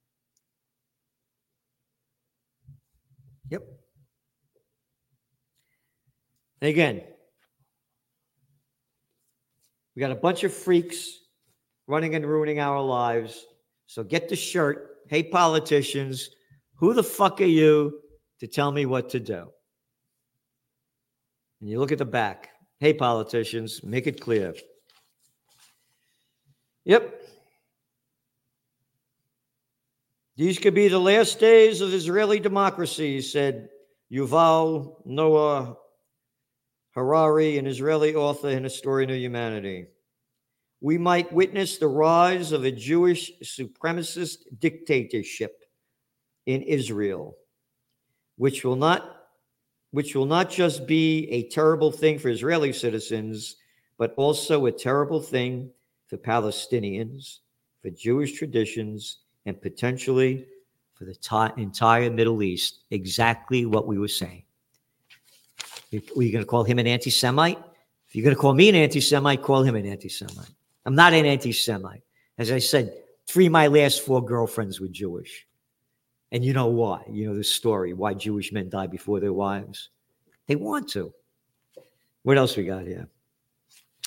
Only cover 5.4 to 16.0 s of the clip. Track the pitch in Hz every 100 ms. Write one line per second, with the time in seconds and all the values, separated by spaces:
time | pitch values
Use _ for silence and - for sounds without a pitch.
5.4 | _ _ _ _ _ _ _ _ _ _
6.4 | _ - 147 156 147 95 - _ _ _
7.4 | _ _ _ _ _ _ _ _ _ _
8.4 | _ _ _ _ _ _ _ _ _ _
9.4 | _ _ _ _ _ 123 135 127 170 175
10.4 | 196 - 180 175 170 - - - _ _
11.4 | _ _ _ _ - 151 160 160 147 156
12.4 | 151 147 143 139 135 123 120 117 110 -
13.4 | - _ _ _ _ 117 98 170 - 190
14.4 | - 180 147 147 - - - 156 165 175
15.4 | 165 160 156 147 135 139